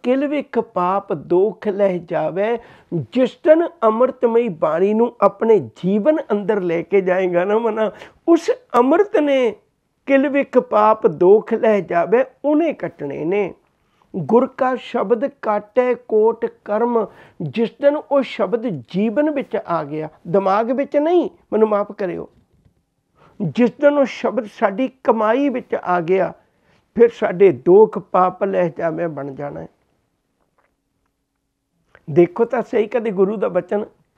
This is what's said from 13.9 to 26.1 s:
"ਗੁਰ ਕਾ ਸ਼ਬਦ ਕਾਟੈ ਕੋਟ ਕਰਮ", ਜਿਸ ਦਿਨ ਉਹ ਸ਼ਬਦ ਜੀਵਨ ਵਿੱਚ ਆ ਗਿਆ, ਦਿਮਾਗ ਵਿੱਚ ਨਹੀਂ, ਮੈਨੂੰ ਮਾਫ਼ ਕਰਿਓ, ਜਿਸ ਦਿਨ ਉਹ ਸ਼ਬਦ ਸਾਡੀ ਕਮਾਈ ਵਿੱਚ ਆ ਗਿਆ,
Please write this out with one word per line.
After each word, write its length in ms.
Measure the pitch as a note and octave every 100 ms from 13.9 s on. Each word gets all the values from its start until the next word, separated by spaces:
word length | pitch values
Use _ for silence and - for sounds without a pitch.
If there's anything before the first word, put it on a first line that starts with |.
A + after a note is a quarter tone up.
| _ _ G3
"ਗੁਰ 320 | C#3 A3+ C4
ਕਾ 280 | - B3+ B3+
ਸ਼ਬਦ 520 | - A#3 G3 A3+ C#4 -
ਕਾਟੈ 520 | - G#3 G#3 - B3
ਕੋਟ 520 | A#3+ - G#3+ A3 A3+ A3+ - -
ਕਰਮ", 420 | G#3 A#3+ A#3 F#3+ - - -
ਜਿਸ 280 | D#3+ G3+ A3+ -
ਦਿਨ 140 | C#4+ D4
ਉਹ 260 | - C#4
ਸ਼ਬਦ 460 | C4 - F#3+ A3+ A#3+
ਜੀਵਨ 600 | D3+ A2+ F3+ A3 G3+ G3
ਵਿੱਚ 280 | G3+ - G#3+ -
ਆ 160 | E3
ਗਿਆ, 260 | C#3+ D3+ D#3 - -
ਦਿਮਾਗ 440 | F#3+ G3 G3+ A#3
ਵਿੱਚ 260 | C4 C4+ D4
ਨਹੀਂ, 320 | D#4 F4+ B3+ - _
ਮੈਨੂੰ 140 | G#3+ A3
ਮਾਫ਼ 220 | G3+ G3+
ਕਰਿਓ, 380 | G#3 F#3+ E3+ - _ _ _ _ _ _ _ _ _ _ -
ਜਿਸ 300 | F#3 C3+ A#3+
ਦਿਨ 260 | - C#4+ C#4+
ਉਹ 80 | B3+
ਸ਼ਬਦ 400 | - A3+ G#3 G#3+
ਸਾਡੀ 440 | - G#3 G3 C4 -
ਕਮਾਈ 460 | - A3+ G#3+ B3 C#4+
ਵਿੱਚ 260 | A#3+ - -
ਆ 180 | - F3
ਗਿਆ, 320 | D#3+